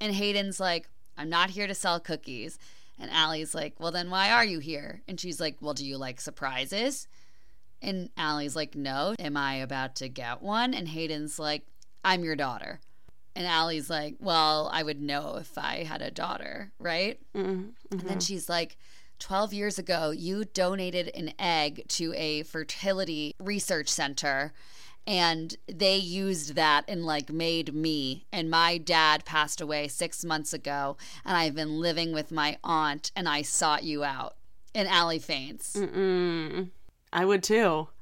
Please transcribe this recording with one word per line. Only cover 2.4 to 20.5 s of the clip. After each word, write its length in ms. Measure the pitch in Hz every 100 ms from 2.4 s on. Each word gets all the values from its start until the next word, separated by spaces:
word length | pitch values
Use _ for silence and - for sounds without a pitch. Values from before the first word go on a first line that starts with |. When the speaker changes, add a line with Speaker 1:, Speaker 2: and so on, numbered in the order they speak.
| 123 - - - - -
Speaker 1:
And 120 | -
Allie's 440 | 160 156 156 156
like, 200 | 165 151 -
"Well, 140 | 165
then 180 | 175 175
why 200 | 185 196
are 120 | 233
you 140 | 226 165
here?" 440 | 147 147 143 - -
And 140 | 180
she's 200 | 180 151
like, 160 | 160 -
"Well, 140 | 147
do 100 | 135 139
you 100 | 135
like 220 | 131 123
surprises?" 840 | - - 139 131 135 202 254 - - - - - - - - -
And 280 | 202 190 175 -
Allie's 400 | 156 151 147 156
like, 180 | 147
"No. 400 | 147 139 135 175 226
Am 180 | 147 143
I 180 | 139 135
about 380 | 131 135 131 -
to 120 | 131
get 340 | 135 120 123
one?" 300 | 180 220 247
And 140 | 247 165
Hayden's 500 | 156 160 151 151 -
like, 280 | 151 151 - - - -
"I'm 200 | 190 185
your 120 | 165 147
daughter." 440 | 135 113 - - - - - - - -
And 100 | 175
Allie's 420 | 165 165 160 147
like, 260 | 160 151 -
"Well, 500 | 196 165 156 156 151
I 100 | 165
would 180 | 151 143
know 340 | 143 143 147 -
if 200 | 160 143
I 280 | 143 -
had 180 | 160 156
a 80 | -
daughter, 640 | 160 170 - 71 - 202 -
right?" 420 | 175 165 196 - -
Speaker 2:
Mm-hmm. 340 | 208 190 185 202 240 -
Speaker 1:
And 100 | 196
then 80 | 180
Speaker 2:
Mm-hmm. 100 | 190
Speaker 1:
she's 280 | 175 190 160
like, 300 | 170 165 - - - - -
"Twelve 320 | - 190 208
years 260 | 202 208 190
ago, 320 | 175 170 156
you 340 | 160 170 202
donated 640 | 214